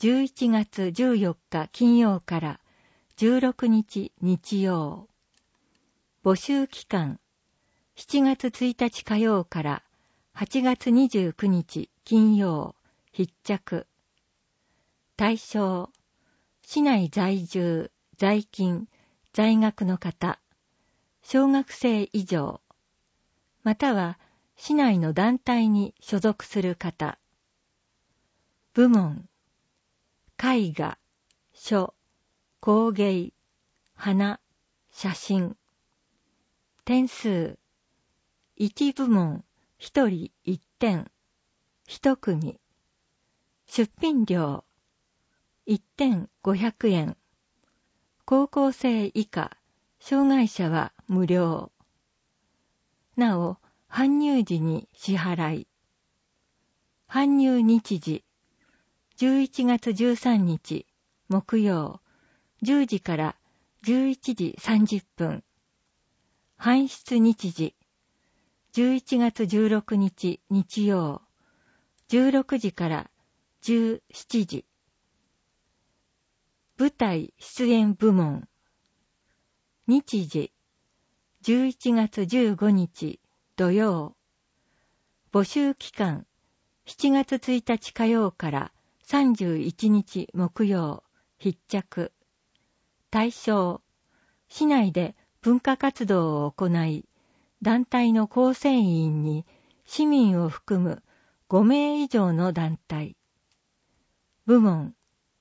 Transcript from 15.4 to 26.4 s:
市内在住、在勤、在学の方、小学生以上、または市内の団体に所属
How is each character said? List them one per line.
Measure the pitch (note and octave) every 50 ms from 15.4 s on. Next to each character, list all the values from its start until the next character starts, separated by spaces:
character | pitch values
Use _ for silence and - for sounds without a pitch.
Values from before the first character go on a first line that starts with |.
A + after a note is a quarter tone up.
| - - - G#3+ G3+ F#3+ F#3 F3+ F3+ - _ _ _ _ _ _ _ _ _ _ _ _ _ _ _
市 | - - D4+
内 | D4 C#4+ B3 G3+ F3+ D3
在 | - G#3 F3+ F#3+ G3 F#3+ E3+
住、 | E3+ - F#3 F3 F3 E3 D#3+ - - _ _ _ _ _
在 | - G3+ G3 G#3+ G#3+ G#3
勤、 | _ - - F#3+ F3+ F3 F3 A3 - _ _ _ _ _ _ _ _ -
在 | - G#3+ A3+ A3
学 | A3 A3 G#3+ - - G#3
の | F3+ F#3 -
方、 | - E3+ - - F3 F3 - - _ _ _ _ _ _ _ _ _ _ _ _ _ _ _ _
小 | _ - - C4+ C4+
学 | C#4 C4+ C4+ C4+ -
生 | - - - A#3+ A3 G#3 G3+ -
以 | - G#3+ F#3
上、 | - F#3 D#3 C#3 - - - _ _ _ _ _ _ _ _ _ _ _ _ _ _ _ _ _ _ _ _
ま | - A3 G#3+
た | - C#4+ C4+ A3+
は | G3 F3+ E3+ F#3 _ _ _ _ _ _ _ _
市 | - - - D4+
内 | D4 C4+ B3 G3
の | F3 D#3+ D#3+ D3+
団 | F3+ G3+ A#3 B3
体 | B3+ - C4 B3 A#3 A3+ G#3+
に | G#3 G3+ G3+ - - _
所 | - - G#3 F#3+
属 | A3 A3 G#3 -